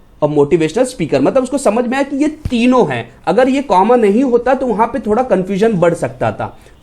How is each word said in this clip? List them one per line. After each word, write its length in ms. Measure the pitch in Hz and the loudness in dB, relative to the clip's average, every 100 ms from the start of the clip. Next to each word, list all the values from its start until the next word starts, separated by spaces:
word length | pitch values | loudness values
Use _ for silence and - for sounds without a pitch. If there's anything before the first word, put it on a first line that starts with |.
| - - | -20 -4
और 60 | 151 | -2
मोटिवेशनल 560 | 147 143 175 156 175 | 2 2 2 0 0
स्पीकर। 360 | 247 - 160 139 | -2 -2 -2 0
मतलब 220 | 131 262 | 0 0
उसको 160 | 254 285 | -2 -2
समझ 260 | 233 214 | 0 0
में 100 | 240 | -2
आया 80 | 262 | -2
कि 140 | 277 285 | -4 -2
ये 120 | 302 | -2
तीनों 640 | - - 240 240 254 175 | -4 -6 0 2 2 2
हैं। 220 | 123 113 - - | -2 -8 -10 -4
अगर 220 | 190 269 | 0 2
ये 140 | 262 | 0
कॉमा 340 | 269 185 208 247 | 0 0 4 4
नहीं 280 | 214 208 | 4 2
होता, 300 | 277 233 240 | 2 0 0
तो 120 | 262 262 | -2 0
वहाँ 200 | 196 233 | -2 -2
पे 120 | - | -2
थोड़ा 240 | 214 214 | -2 -2
कन्फ्यूजन 500 | 254 190 185 196 226 | 0 0 0 0 0
बढ़ 220 | 202 170 | 2 0
सकता 380 | 170 131 - 120 | 0 -4 -4 -4
था। 260 | 104 107 - - - | -4 -10 -12 -20 -4